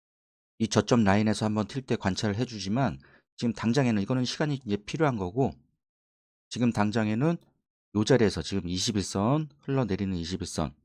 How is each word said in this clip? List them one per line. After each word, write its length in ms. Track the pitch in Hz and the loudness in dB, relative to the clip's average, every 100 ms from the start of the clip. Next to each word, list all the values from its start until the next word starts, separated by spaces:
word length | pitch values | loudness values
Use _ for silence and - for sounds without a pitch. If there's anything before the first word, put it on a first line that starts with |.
| _ _ _ _ _ _ | _ _ _ _ _ _
이 80 | 110 | 2
저점 380 | 110 101 120 101 | 2 4 4 6
라인에서 400 | 101 107 104 110 | 4 4 0 0
한번 220 | 107 101 | -2 -2
튈 160 | 139 | -6
때 120 | 131 117 | -4 -2
관찰을 400 | 98 90 110 101 | 0 0 -2 -2
해주지만 640 | 123 110 95 113 127 67 - - _ - | -4 -6 -4 -2 -2 -4 -14 -20 _ -4
지금 160 | 120 | -4
당장에는 480 | 107 110 120 127 107 | -2 0 2 2 2
이거는 240 | 98 127 123 | 0 -2 -2
시간이 340 | - 151 139 107 | -2 -2 -2 -2
이제 100 | 101 | -4
필요한 400 | - 147 156 117 | -4 0 0 0
거고 360 | 90 113 120 - _ _ _ _ _ _ _ _ _ | -4 0 -2 -2 _ _ _ _ _ _ _ _ _
지금 240 | 110 120 | -2 0
당장에는 640 | 110 104 110 107 110 156 170 - _ _ _ _ 104 | 2 0 0 0 0 0 -2 -8 _ _ _ _ -2
요 80 | |
자리에서 380 | 110 123 104 92 | 4 4 4 0
지금 260 | 76 98 85 | -4 -4 -4
이십일 360 | 90 120 104 | -2 0 -2
선, 440 | 92 98 104 147 156 _ | -2 0 2 0 -2 _
흘러내리는 580 | - 135 110 95 98 90 | -4 -2 0 -2 -2 -2
이십일 280 | 82 87 90 | -4 -6 -6
선, 280 | - 73 - | -4 -4 -6